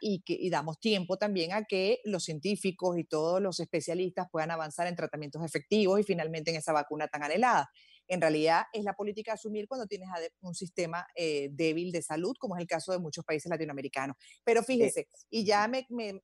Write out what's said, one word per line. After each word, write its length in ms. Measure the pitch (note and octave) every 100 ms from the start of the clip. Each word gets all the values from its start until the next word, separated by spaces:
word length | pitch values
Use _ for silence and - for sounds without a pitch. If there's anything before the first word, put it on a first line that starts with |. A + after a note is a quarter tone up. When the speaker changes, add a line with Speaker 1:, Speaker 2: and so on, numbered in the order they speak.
Speaker 1:
y 220 | G#3+ F#3
que, 100 | -
y 160 | E3 F3
damos 300 | D#3+ D#3 D#3
tiempo 380 | A3+ G3+ F3 F#3+
también 360 | G#3 F#3+ E3
a 120 | G#3 G#3
que 340 | F#3+ G3 B3 G#3+
los 180 | F3+
científicos 720 | - D#3 G3 G#3 F#3+ E3+ F3+ F3
y 60 |
todos 360 | D#3 D#3 D#3+ F#3
los 200 | G3 E3+
especialistas 680 | E3 E3 E3+ E3+ F#3 F#3 F3
puedan 180 | D#3+ D#3
avanzar 380 | E3 D#3 D#3+ F3
en 80 | E3+
tratamientos 500 | D#3 D3+ D3 D3+ E3
efectivos 540 | D#3 - G#3+ F#3 G3+
y 40 |
finalmente 460 | G3+ E3+ D#3+ E3 D#3
en 80 | D#3+
esa 160 | E3
vacuna 340 | D3+ C#3+ D3+ D3+
tan 140 | D3
anhelada. 480 | D3 F3+ B3 F#3 B2+ _ _ - -
En 120 | F3+
realidad, 420 | D#3+ D3+ D#3 E3+ A3
es 140 | A3 G3+
la 80 |
política 380 | F#3+ G#3 G#3 A3
a 20 |
asumir 340 | G#3 G#3+ G#3+ G#3
cuando 180 | C4 G#3
tienes 220 | G3 F#3
ade-, 240 | F3 E3 _
un 160 | F#3 E3+
sistema, 500 | F3 - E3 F3 -
eh, 360 | - D#3+ D3 C#3
débil 400 | C#3+ D#3+ D#3+ F3+
de 100 | E3+
salud, 320 | - D#3 F#3 C4+
como 160 | A#3 F3
es 60 |
el 60 | F3
caso 260 | D#3+ F#3
de 60 | F3+
muchos 260 | D#3+ E3+ E3
países 240 | D#3 F3
latinoamericanos. 640 | D#3+ D3+ C#3 C3+ C3+ F3 - - - -
Pero 160 | A3+
Speaker 2:
Eh, 20 |
Speaker 1:
fíjese, 460 | A3+ B3 G3+ E3 - - _
y 140 | A3+
ya 200 | G3+ G3+
Speaker 2:
ujú. 80 | A3
Speaker 1:
me, 140 | C4 B3+
me, 320 | A#3+ G#3+ G3